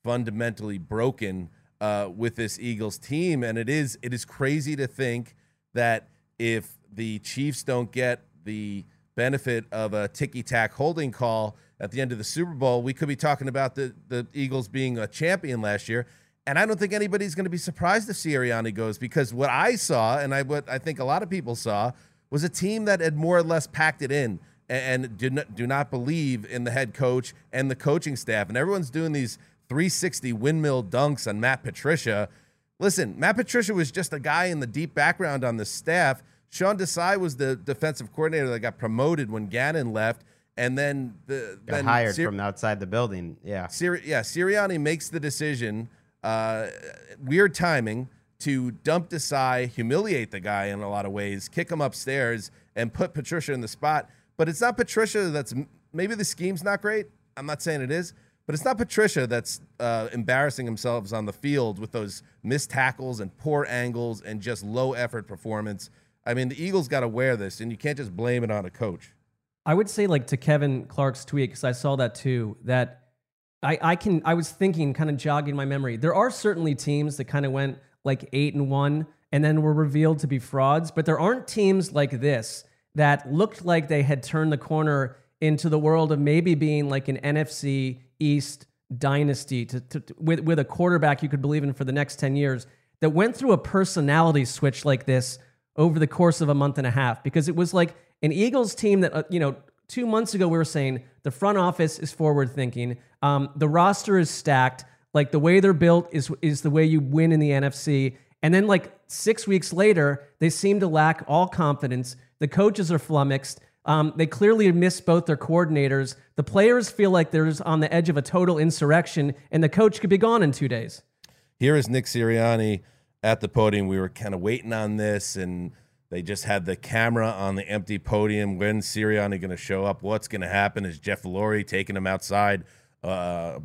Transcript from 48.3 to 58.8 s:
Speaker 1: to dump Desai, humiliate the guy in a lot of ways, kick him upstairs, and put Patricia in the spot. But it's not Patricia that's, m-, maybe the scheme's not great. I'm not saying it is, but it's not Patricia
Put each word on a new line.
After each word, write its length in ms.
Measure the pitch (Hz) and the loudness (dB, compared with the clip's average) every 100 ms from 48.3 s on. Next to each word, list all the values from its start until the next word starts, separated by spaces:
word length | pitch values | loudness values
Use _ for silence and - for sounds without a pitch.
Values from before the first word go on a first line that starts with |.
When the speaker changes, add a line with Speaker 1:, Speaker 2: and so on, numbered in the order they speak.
| _ | _
Speaker 1:
to 320 | 147 135 123 | -4 -2 -4
dump 380 | 104 151 170 170 | -4 0 0 -2
Desai, 580 | 165 - 143 131 127 123 | -6 -4 0 0 0 -2
humiliate 640 | 123 113 151 214 151 110 | -4 -2 0 0 -2 -4
the 80 | 101 | -8
guy 260 | 92 101 98 | -4 -4 -2
in 140 | 101 | -4
a 100 | 101 | -6
lot 160 | 101 98 | -4 -4
of 60 | |
ways, 360 | 101 101 98 - | -4 -6 -6 -8
kick 220 | - 170 | -8 -6
him 100 | 160 | -4
upstairs, 720 | 139 - - 135 120 113 - - _ | -4 -4 -6 -2 -2 -2 -8 -18 _
and 180 | - 117 | -6 -6
put 220 | - 180 | -4 -6
Patricia 380 | 151 131 170 147 | -6 -6 -6 -4
in 80 | 131 | -6
the 80 | 110 | -8
spot. 420 | - 151 151 - _ _ - | -4 -2 -2 -4 _ _ -4
But 120 | 160 | -2
it's 120 | 151 | 0
not 160 | 233 247 | 0 0
Patricia 540 | 240 220 220 214 175 | -2 0 0 0 -2
that's, 220 | 147 - | -4 -6
m-, 160 | 127 151 _ _ | -8 -10 _ _
maybe 240 | 160 196 220 | -6 -4 -4
the 80 | |
scheme's 400 | 196 - 180 180 | -6 -4 -4 -4
not 180 | 196 196 | -2 -2
great. 240 | 208 214 208 _ _ - | -2 -4 -6 _ _ -14
I'm 100 | 143 | -10
not 160 | 151 | -6
saying 180 | 170 151 | -4 -4
it 120 | 131 | -4
is, 200 | 160 170 - _ _ | -4 -6 -12 _ _
but 100 | - | -8
it's 100 | 151 | -4
not 120 | 262 | -2
Patricia 520 | 233 | -2